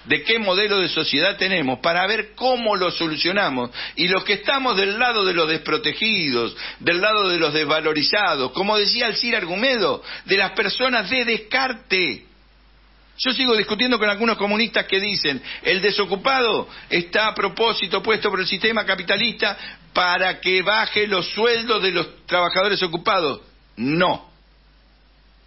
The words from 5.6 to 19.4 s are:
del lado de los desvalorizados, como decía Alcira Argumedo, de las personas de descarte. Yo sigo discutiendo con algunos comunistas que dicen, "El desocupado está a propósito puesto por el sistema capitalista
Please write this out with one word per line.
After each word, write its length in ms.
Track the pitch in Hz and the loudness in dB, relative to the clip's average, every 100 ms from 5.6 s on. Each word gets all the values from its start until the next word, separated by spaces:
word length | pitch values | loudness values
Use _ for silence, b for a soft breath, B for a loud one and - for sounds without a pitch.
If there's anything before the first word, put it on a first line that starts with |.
| 143 151 151 123 220 202 151 120 113 - B B | 0 -2 -2 -2 0 0 0 0 -2 -6 B B
del 200 | 165 175 | 0 2
lado 300 | 214 214 190 | 2 2 2
de 80 | 175 | 2
los 160 | 156 | 2
desvalorizados, 1000 | 156 147 156 156 151 135 208 190 147 127 | 2 0 0 2 0 0 2 2 0 -2
como 260 | 170 196 214 | -2 0 2
decía 300 | 202 233 233 | 2 0 -2
Alcira 300 | - 240 226 | -2 -2 -2
Argumedo, 680 | 170 185 269 247 160 120 B B - | -2 -2 0 2 0 0 B B -2
de 100 | 196 | 0
las 160 | 190 | 0
personas 580 | - 202 - 254 240 180 | -2 -2 0 2 2 0
de 140 | 254 | -2
descarte. 1000 | 233 220 - 254 262 226 - 190 160 101 - - - _ _ - _ _ - - | 0 -2 -2 -2 0 -4 -2 0 0 -4 -12 -20 -20 _ _ -20 _ _ -20 -6
Yo 140 | 262 | -4
sigo 240 | 233 254 220 | 0 2 2
discutiendo 420 | 202 208 247 233 | 0 0 0 2
con 120 | 208 | 2
algunos 280 | 202 233 202 | 2 0 0
comunistas 480 | 202 214 233 214 190 | 0 0 0 -2 0
que 140 | 190 | -2
dicen, 420 | 208 185 151 131 B B | 0 -2 -2 -4 B B
"El 180 | - 185 | 0 2
desocupado 840 | 202 202 185 190 269 262 233 151 - B B | 2 0 -2 0 0 2 2 0 -4 B B
está 380 | 175 170 214 214 | -2 0 0 0
a 60 | |
propósito 720 | 208 196 170 226 - 190 196 | 0 -4 0 0 0 -2 -2
puesto 260 | 220 208 208 | 0 0 0
por 120 | 190 | -2
el 60 | 185 | -2
sistema 380 | 185 220 226 196 | 0 0 0 0
capitalista 720 | 190 175 202 233 - | -2 0 0 0 0